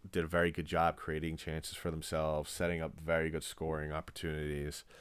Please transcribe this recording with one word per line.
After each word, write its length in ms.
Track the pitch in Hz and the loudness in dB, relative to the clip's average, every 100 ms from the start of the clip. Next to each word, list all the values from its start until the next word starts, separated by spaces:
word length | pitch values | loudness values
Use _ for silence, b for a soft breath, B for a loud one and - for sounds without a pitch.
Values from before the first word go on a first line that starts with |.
| - | -4
did 140 | 90 | -2
a 40 | 80 | 2
very 240 | 85 87 | 4 4
good 140 | 82 80 | 2 0
job 300 | 82 82 - | 4 4 2
creating 400 | - 78 80 80 | -4 -2 -2 -4
chances 380 | - 78 - | -4 -4 -4
for 160 | - 87 | -4 -4
themselves, 600 | 80 - 80 78 76 76 | -4 -2 0 2 2 -2
setting 300 | - 87 85 | 0 0 2
up 120 | 80 - | -2 -4
very 240 | 80 82 80 | 2 4 4
good 140 | 80 | 0
scoring 500 | - - 80 78 76 | -4 -4 -2 0 0
opportunities. 920 | 78 - - 80 78 76 73 73 - - B | -4 -4 -6 -2 -2 -2 -2 -2 -6 -12 B